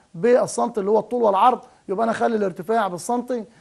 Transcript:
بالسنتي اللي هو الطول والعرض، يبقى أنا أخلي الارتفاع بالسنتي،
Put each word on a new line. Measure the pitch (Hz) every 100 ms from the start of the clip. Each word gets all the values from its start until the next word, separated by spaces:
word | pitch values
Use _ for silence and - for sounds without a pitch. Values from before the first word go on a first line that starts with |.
| _ 165
بالسنتي | 220 247 180 - 240 233
اللي | 190
هو | 214
الطول | 208 247
والعرض، | 220 190 240 233 - _ -
يبقى | 190
أنا | 226
أخلي | 214 233 220
الارتفاع | 196 165 180 226 196
بالسنتي، | 175 - 247 247 247 220 _